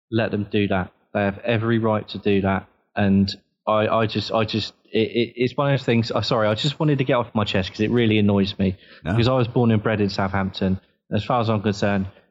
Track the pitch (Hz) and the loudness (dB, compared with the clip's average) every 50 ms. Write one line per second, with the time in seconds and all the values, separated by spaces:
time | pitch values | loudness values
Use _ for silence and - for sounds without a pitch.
0 | _ _ 113 113 113 95 - 104 101 - - 107 101 98 98 92 92 - - _ | _ _ -2 -2 0 0 -2 -4 -4 -2 0 0 0 0 0 -2 -2 -6 -10 _
1 | _ _ - 104 101 98 98 101 - - 117 107 113 117 117 113 113 110 110 104 | _ _ -4 -2 -2 -2 -2 -4 -2 -2 -2 0 0 0 0 0 2 0 0 -2
2 | - - - 98 - 104 101 98 95 95 95 95 - - _ _ _ _ _ - | -4 -6 -12 -4 0 2 2 2 2 0 0 -2 -4 -8 _ _ _ _ _ 0
3 | 104 98 98 98 98 98 - - _ _ _ _ _ - 107 107 107 - - 113 | 2 4 4 4 2 2 -2 -8 _ _ _ _ _ 0 0 2 2 2 2 0
4 | 113 107 - 107 - - - 113 110 98 - 110 - - - _ _ _ - 110 | 0 0 -2 -4 -4 -2 -2 -2 0 0 -2 -4 -6 -6 -12 _ _ _ -2 0
5 | 110 - - 117 117 - - - 127 127 - - 143 143 139 127 - - 117 117 | 0 0 0 -2 -2 -2 -2 -2 -4 -2 -2 -2 0 0 0 0 0 2 2 2
6 | 113 - - 120 107 - 139 117 107 107 107 107 - 151 139 - 160 151 147 131 | 2 0 -2 -2 -2 0 0 2 2 2 0 0 -2 -4 -2 0 0 0 0 0
7 | 135 127 139 120 117 - - 113 101 - - 101 92 - - - 107 107 113 120 | 2 2 0 0 0 -2 -2 -2 -2 0 0 -2 -2 -4 -4 -2 -2 0 2 2
8 | 120 110 107 107 101 104 101 101 98 95 - - 98 95 90 - - - - - | 2 4 4 4 4 4 4 2 2 0 -2 -2 -2 -2 -2 -4 -10 -20 -20 -10
9 | - 78 95 117 113 127 131 131 120 110 - 127 120 117 113 107 - 120 110 104 | -6 -2 0 2 2 2 2 2 0 0 0 2 2 4 2 2 2 0 0 0
10 | 104 98 - - 98 95 98 98 98 95 - - 98 95 95 95 - _ _ _ | 0 -2 -2 -2 -4 -2 -2 -2 -4 -4 -4 -2 -2 -2 -2 -2 -6 _ _ _
11 | _ _ - 107 - - 139 123 113 110 113 104 95 110 98 - 110 101 101 98 | _ _ -4 -4 -2 0 0 0 0 0 0 0 0 -2 -2 0 -2 0 0 -2
12 | 95 95 - - _ _ | -4 -6 -10 -16 _ _